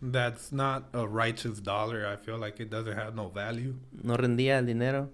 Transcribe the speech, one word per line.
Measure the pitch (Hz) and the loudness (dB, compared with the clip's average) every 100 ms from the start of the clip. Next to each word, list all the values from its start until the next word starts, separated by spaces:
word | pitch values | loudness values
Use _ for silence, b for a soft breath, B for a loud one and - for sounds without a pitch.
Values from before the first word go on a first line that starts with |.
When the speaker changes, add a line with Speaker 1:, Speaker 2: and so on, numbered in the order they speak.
Speaker 1:
that's | 127 127 120 117 - | -2 2 2 0 -4
not | 139 139 135 131 | 0 0 0 -2
a | 123 107 | -2 0
righteous | 110 113 117 120 104 | 2 2 2 -4 -4
dollar, | 98 101 107 113 101 | -2 0 0 -2 -4
I | 101 | -4
feel | - 113 | -6 -6
like | 107 - | -6 -6
it | 110 | -6
doesn't | 107 113 104 | -4 -4 -4
have | 107 | -4
no | 113 95 | -4 -6
value. | 98 104 117 131 127 - - | -4 -4 -4 -4 -6 -12 -6
Speaker 2:
No | 113 120 | 0 4
rendía | 123 120 131 135 | 4 4 4 4
el | |
dinero? | 120 113 127 139 139 | 4 2 2 2 -2